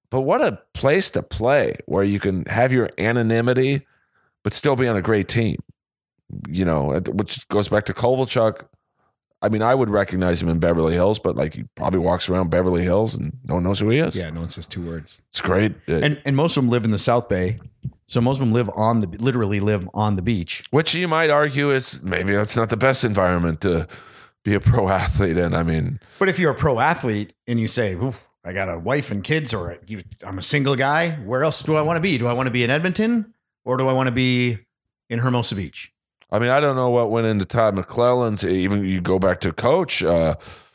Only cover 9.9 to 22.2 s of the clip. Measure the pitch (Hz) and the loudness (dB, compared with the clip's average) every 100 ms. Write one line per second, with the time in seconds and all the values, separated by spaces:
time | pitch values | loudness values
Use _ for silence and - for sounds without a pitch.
9.9 | 104 98 92 90 85 85 82 85 85 80 | 0 0 0 0 0 0 0 2 2 2
10.9 | 87 95 107 - 64 78 - - - - | 2 2 0 -2 -2 -4 -6 -14 -6 -2
11.9 | 92 87 90 - 90 87 87 92 87 90 | 0 0 0 0 -2 0 2 2 0 2
12.9 | 95 110 - 76 - - 87 90 101 104 | 2 0 -2 -8 -8 -6 -2 -2 0 0
13.9 | 131 165 - 82 82 82 - 85 95 85 | 2 0 -4 -8 -8 -10 -10 -10 -10 -10
14.9 | 82 78 - _ - - 92 107 - - | -10 -14 -20 _ -6 0 2 2 -2 -2
15.9 | 80 139 143 139 135 165 147 123 120 110 | 0 0 0 -2 0 2 2 2 2 2
16.9 | 104 - 120 - 92 90 113 - - - | 2 2 2 2 0 0 -4 -8 -14 -14
17.9 | - _ 120 117 135 123 113 107 98 107 | -14 _ 0 2 2 2 2 0 0 2
18.9 | 117 98 85 131 123 101 104 101 107 87 | 2 0 -2 -2 0 0 0 0 0 -2
19.9 | - 107 98 90 107 85 - - 139 160 | -2 0 0 0 -2 -4 -8 -2 0 0
20.9 | 165 180 160 160 147 151 135 143 135 123 | 0 0 2 4 4 2 2 2 0 -2
21.9 | - 92 87 | -8 -4 -2